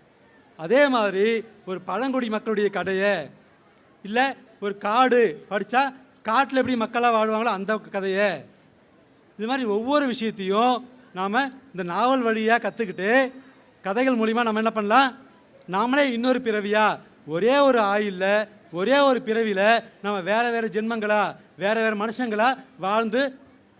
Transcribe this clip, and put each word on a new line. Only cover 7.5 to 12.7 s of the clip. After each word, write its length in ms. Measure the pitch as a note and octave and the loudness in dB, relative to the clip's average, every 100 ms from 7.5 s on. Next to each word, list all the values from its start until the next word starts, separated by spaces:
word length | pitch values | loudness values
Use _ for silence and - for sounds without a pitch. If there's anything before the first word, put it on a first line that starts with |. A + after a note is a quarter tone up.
| G3 | -2
அந்த 200 | G3 G#3+ | -2 -6
கதையை, 520 | G#3+ G3+ F#3+ F#3+ G#3 D#3 A#2+ _ _ _ _ _ _ _ _ - | -6 -6 -2 0 0 -2 -10 _ _ _ _ _ _ _ _ -10
இது 80 | A3 | -4
மாதிரி 220 | C4+ A#3+ | -4 -2
ஒவ்வொரு 380 | G3+ A#3 D4 C#4 | -2 0 0 0
விஷயத்தையும் 840 | A3 A3 G3 F#3+ G3 B3 B3 B3+ - - | -2 -4 -4 -2 2 2 0 -4 -20 -16
நாம 260 | F3+ F#3+ A3 C#4 - - | -8 -4 -2 -2 -6 -16
இந்த 160 | F3 | -10
நாவல் 420 | F3+ F3 A#3+ C4+ | -6 0 2 2
வழியா 340 | A#3 A3 A3 A#3 | 0 0 2 0
கத்துக்கிட்டு, 720 | G#3 | 0